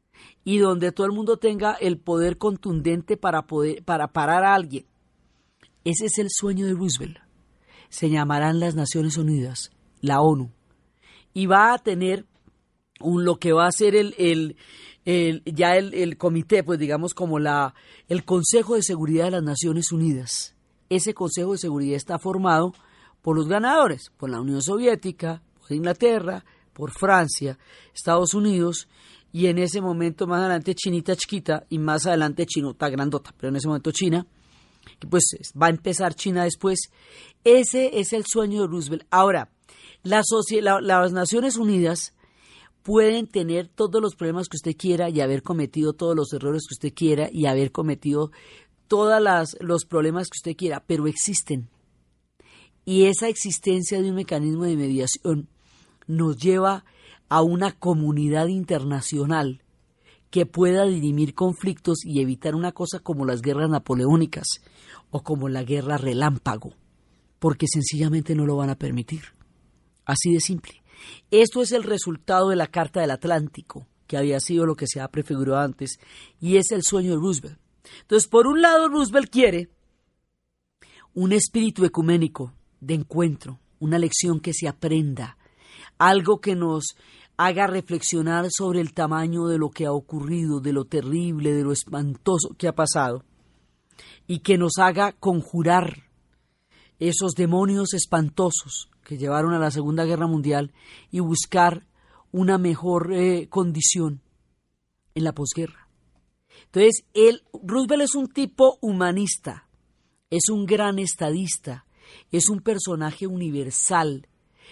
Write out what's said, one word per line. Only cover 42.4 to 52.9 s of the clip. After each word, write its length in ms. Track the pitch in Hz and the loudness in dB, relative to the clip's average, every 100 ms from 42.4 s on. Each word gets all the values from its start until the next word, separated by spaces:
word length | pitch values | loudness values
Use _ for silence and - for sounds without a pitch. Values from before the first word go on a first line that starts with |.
| _ - - _ | _ -20 -20 _
pueden 460 | - 214 214 226 220 | 0 4 4 2 -2
tener 400 | 202 165 170 175 | -2 -2 -2 -4
todos 340 | - 214 220 | -2 0 0
los 140 | 214 - | -2 -2
problemas 320 | 165 175 175 | -4 -4 -6
que 80 | 151 | -8
usted 200 | 165 151 | -6 -4
quiera 340 | 185 170 170 | 0 0 0
y 100 | 151 | -2
haber 240 | 135 135 | 0 -2
cometido 500 | - 160 139 156 151 | -2 -4 -4 -2 -2
todos 220 | 151 170 165 | -2 0 0
los 180 | 143 | -2
errores 300 | 143 139 156 - | -4 -4 -4 -6
que 60 | |
usted 200 | - 147 | -8 -8
quiera 360 | - 160 147 151 | -2 0 2 0
y 140 | 160 143 | 0 0
haber 260 | 135 139 | 2 0
cometido 600 | - 151 139 147 143 151 - - - _ _ - | -2 -4 -2 -2 -2 -2 -6 -20 -20 _ _ -2
todas 340 | 208 214 220 | 2 4 4
las, 360 | 208 175 160 - | 4 4 0 -6
los 260 | 175 170 - | -2 -2 -2
problemas 440 | 165 156 170 180 | 0 0 0 -6
que 80 | - | -8
usted 200 | - - | -10 -4
quiera, 260 | 180 139 - | -4 -4 -4
pero 180 | 160 151 | -2 -2
existen. 640 | 151 - - - 139 117 _ _ _ _ _ _ _ _ - _ _ | -2 -4 -4 -4 -6 -8 _ _ _ _ _ _ _ _ -20 _ _
Y 200 | - | 0